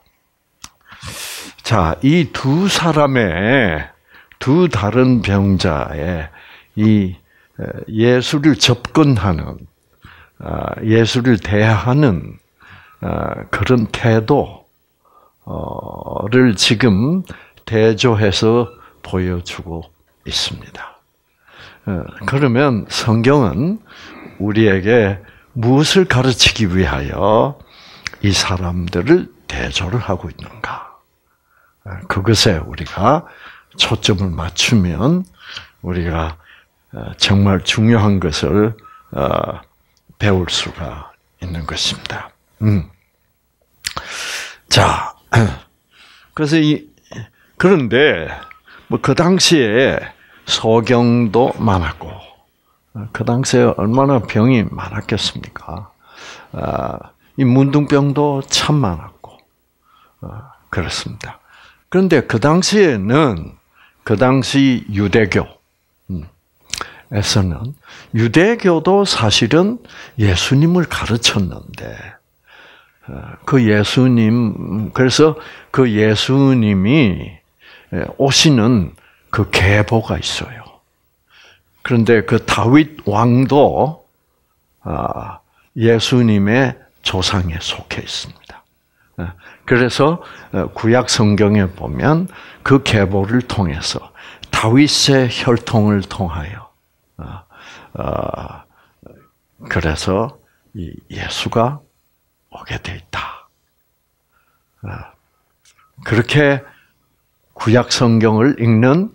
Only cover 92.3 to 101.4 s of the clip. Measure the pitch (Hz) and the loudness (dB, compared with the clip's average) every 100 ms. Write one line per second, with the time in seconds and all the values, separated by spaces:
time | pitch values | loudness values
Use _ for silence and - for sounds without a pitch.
92.3 | - - - - 135 - 107 92 98 98 | -10 -20 -10 2 2 2 0 2 0 -2
93.3 | 123 - - 87 80 - - - - - | -2 -2 -4 -2 -4 -8 -10 -12 -20 -20
94.3 | - - - 110 127 147 - - 135 123 | -20 -8 -2 2 4 4 2 2 2 2
95.3 | - - 120 - 113 104 101 92 - 87 | -2 0 0 0 2 2 0 -2 -6 -6
96.3 | 80 76 107 - _ _ _ _ - 78 | -6 -10 -12 -18 _ _ _ _ -20 -18
97.3 | 95 _ - - - - - - - - | -18 _ -20 -20 -20 -18 -10 -6 -4 -6
98.3 | - - - _ _ _ _ - - _ | -10 -12 -18 _ _ _ _ -20 -20 _
99.3 | _ _ _ 80 87 82 76 98 95 120 | _ _ _ -6 -4 -2 -4 -2 -2 -4
100.3 | - _ _ _ 101 82 - _ - - | -10 _ _ _ -14 -14 -16 _ -12 -10
101.3 | - | -8